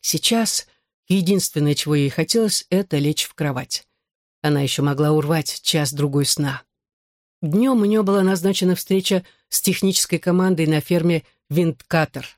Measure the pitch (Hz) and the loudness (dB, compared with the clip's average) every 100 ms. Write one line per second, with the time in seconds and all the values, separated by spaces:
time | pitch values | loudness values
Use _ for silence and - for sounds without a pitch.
0 | - 160 - 233 220 - - _ _ _ | -2 -2 0 0 0 -2 -8 _ _ _
1 | _ 190 175 196 180 - 147 147 - 147 | _ 0 2 0 0 0 0 0 0 0
2 | 139 - 160 226 220 - - 185 196 151 | 0 -2 -2 0 0 -2 -2 -2 0 0
3 | 143 156 - - 147 127 127 - _ _ | 0 -2 -6 -4 -4 -4 -6 -10 _ _
4 | _ _ _ _ 151 147 139 - 143 139 | _ _ _ _ -2 0 0 0 -2 0
5 | 151 156 147 165 139 - - 165 143 143 | 2 2 2 -2 -2 -6 -2 -2 -2 -2
6 | 143 139 139 - 143 135 - _ _ _ | -2 0 0 -2 -2 -4 -12 _ _ _
7 | _ _ _ _ 160 175 254 254 208 220 | _ _ _ _ -2 2 2 2 2 2
8 | 196 202 190 190 180 190 185 180 - 190 | 2 2 2 0 0 0 0 -2 0 -2
9 | 185 185 - _ _ - - 185 190 185 | 0 -2 -4 _ _ -4 -2 0 0 0
10 | - - - 175 185 175 160 156 - 175 | 0 -2 0 2 2 2 2 0 2 0
11 | 165 165 - _ _ 143 170 - - 165 | 2 0 -4 _ _ 0 0 -2 -4 -2
12 | 151 - - | -2 -4 -14